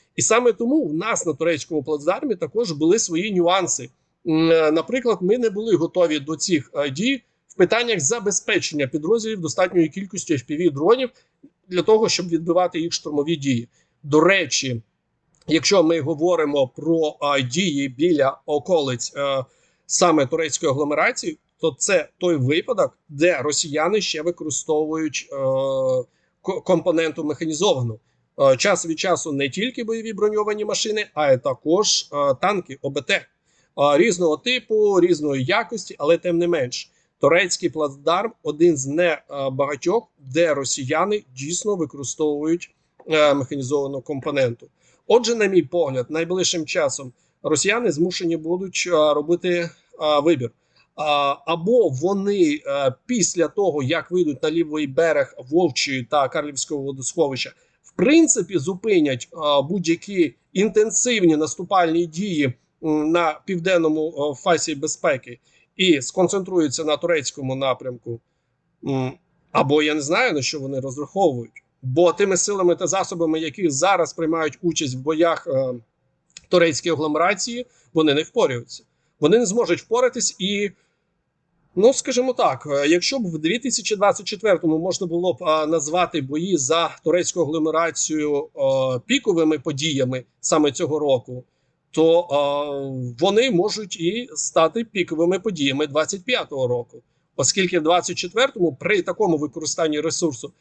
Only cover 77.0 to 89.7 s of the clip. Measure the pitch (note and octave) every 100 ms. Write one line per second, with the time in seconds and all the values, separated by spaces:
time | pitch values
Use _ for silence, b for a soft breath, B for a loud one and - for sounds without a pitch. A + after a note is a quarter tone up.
77 | D#3 D3+ F3 G#3 - A#3+ A#3+ b b D#3+
78 | D#3 C#3+ D#3+ F#3 E3+ A#2+ - - _ _
79 | _ _ D3 A3+ G#3+ A3+ F3 D#3+ - A#3
80 | B3+ B3 - - F#3 G3+ G3+ - _ _
81 | _ _ _ _ _ _ _ F3+ A3+ C4+
82 | - A#3+ B3+ B3 F3+ C3 C#3+ C#3 C#3+ F3
83 | - C4+ F#3 D#3+ D#3+ A#3 B3+ A3+ F#3+ G#3
84 | G3+ - G3 G3+ G#3+ E3+ E3 D#3+ F3+ E3
85 | F3+ E3+ F3+ D3+ F3 D#3 D3+ E3 D3 F3
86 | E3+ D#3 C3 D3+ F#3+ E3+ C3+ E3 E3 -
87 | D#3+ F3 D#3+ F3+ D3 D#3+ D#3 D#3 E3 -
88 | - D#3 D3+ C#3+ D#3 - C3+ C3+ C3 B2+
89 | - C4 - E3 D#3 D3+ D#3+